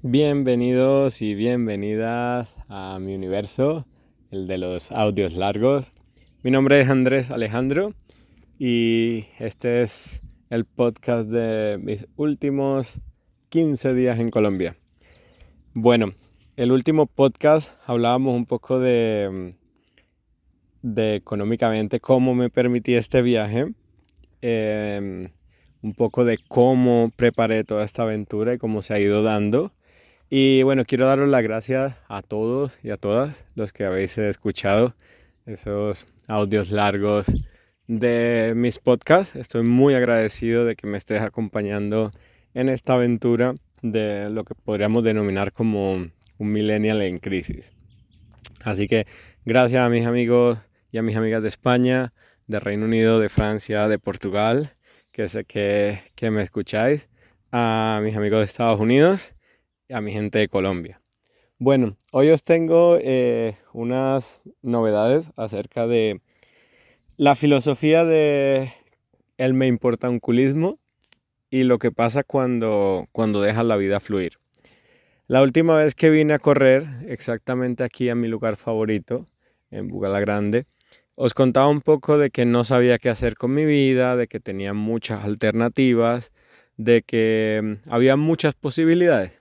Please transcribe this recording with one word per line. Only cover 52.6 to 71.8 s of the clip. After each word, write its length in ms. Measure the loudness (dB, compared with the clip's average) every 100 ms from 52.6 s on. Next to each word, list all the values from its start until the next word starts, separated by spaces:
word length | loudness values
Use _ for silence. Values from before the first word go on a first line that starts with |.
| -4 -4 -2
Unido, 340 | 2 4 2
de 100 | 2
Francia, 580 | 0 -2 -4 -4 -2 0
de 120 | -2
Portugal, 720 | -4 -8 -6 -2 0 0 -4 _ _ _ _
que 180 | -8 -6
sé 160 | -6 -8
que, 560 | -4 -2 0 0 -4 -14 -6
que 160 | -4
me 100 | -2
escucháis, 680 | -4 -6 -6 -2 0 0 -6 _ _ _ _
a 480 | -2 0 0 -2 -2
mis 120 | -4 -2
amigos 240 | 0 0
de 60 | 0
Estados 340 | 0 0 2
Unidos 420 | 2 4 4 2 -6 _ _ _ _ _ _
y 60 |
a 80 | -10
mi 100 | -8
gente 280 | -6 -2 0
de 80 | 0
Colombia. 520 | 0 -2 -4 -8 -16 _ _ _ _ _ _
Bueno, 380 | 2 2 0 -4 _
hoy 180 | 2 4
os 140 | 4
tengo, 540 | 4 0 4 4 6 4
eh, 540 | 2 0 0 0 -4 -6 _
unas 680 | -10 -6 -2 -2 -2 -4 -18 -20 -14
novedades 720 | -4 0 2 2 2 2 -2 -10
acerca 520 | -8 -8 -8 -4 0
de 340 | 2 0 -2 _ _ _ _ _ _ _ _ _ 0
la 180 | 2 4
filosofía 720 | 4 2 2 0 2 4 4
de 640 | 2 2 2 0 0 -2 -12 _ _ _ _ _ _
el 160 | 0
me 140 | 2 2
importa 420 | 2 0 -2 -4
un 100 | -4
culismo 580 | 0 2 2 0 -4 -6 _ _ _ _ _ _ _
y 140 | 0
lo 160 | 2
que 120 | 2